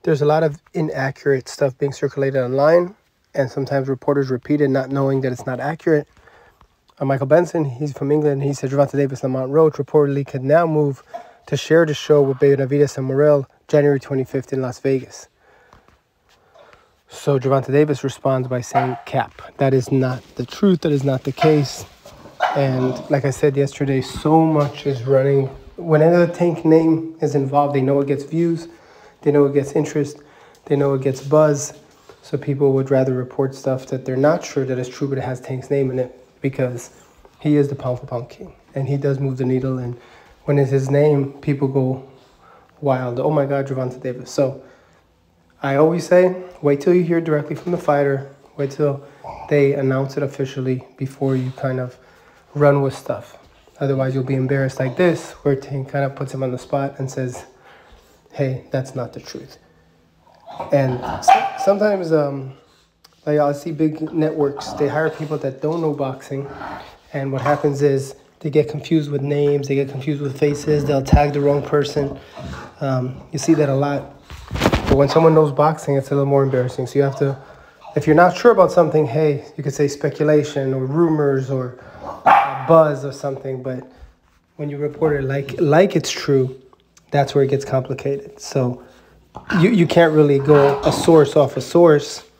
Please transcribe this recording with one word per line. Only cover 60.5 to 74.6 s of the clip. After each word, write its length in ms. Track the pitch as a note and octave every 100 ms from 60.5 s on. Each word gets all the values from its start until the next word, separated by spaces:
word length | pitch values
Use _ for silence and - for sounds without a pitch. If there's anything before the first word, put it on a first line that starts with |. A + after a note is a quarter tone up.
| - -
And 280 | C#3+ C3 B2
s-, 640 | - - - - - -
sometimes, 480 | - G3+ G#3 G3 E3+
um, 420 | D#3 C#3+ C#3 C3 - _ _ _ _ _ _
like, 140 | - D3+
I'll 160 | C#3+
see 160 | C#3+ E3+
big 420 | D3+ D#3 D3+ D#3
networks, 600 | E3+ D#3 D#3 C#3 C#3 -
they 160 | - C#3+
hire 220 | C#3+ D#3+
people 280 | - D3+ D3
that 240 | C3+ C3+
don't 180 | D3+ E3+
know 120 | D#3+
boxing. 540 | C#3+ C3+ C3 - C#3 C#3 - - - - - _
And 200 | C#3+ C#3
what 80 | C3+
happens 420 | C3+ C#3+ D3 C3+
is 340 | C#3+ C#3 C3+ - _ _
they 100 | D#3
get 180 | D3 C#3+
confused 420 | D3+ - D#3+ C#3+
with 120 | C#3+
names, 460 | C#3 D3 C#3+ C#3+ C3+
they 80 | C#3
get 120 | C3+
confused 320 | C3 D#3 C#3+
with 180 | C#3+ C3
faces, 460 | D3 D3 - D3
they'll 180 | C#3 C#3
tag 300 | C3+ D3+ D3
the 80 | C#3+
wrong 220 | C#3+ C#3+
person. 560 | C3+ D3 C#3 D3 C#3+ - - - - - - -
Um, 420 | C#3 C3 B2+ C3 -
you 60 | C#3+
see 160 | -
that 140 | D3+ C#3+
a 60 |
lot. 280 | C3+ C#3+ C#3 - - - - - -